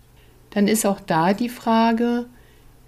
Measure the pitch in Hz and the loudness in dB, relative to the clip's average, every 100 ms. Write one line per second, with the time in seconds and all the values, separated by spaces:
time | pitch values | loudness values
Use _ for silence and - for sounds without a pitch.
0 | _ - - - _ 208 202 220 202 196 | _ -20 -20 -20 _ -2 0 0 -2 -4
1 | - 165 175 202 240 - 233 226 233 226 | -2 0 0 0 -4 -6 0 2 2 2
2 | 240 240 240 - - - - - | 0 -2 -6 -14 -20 -20 -20 -20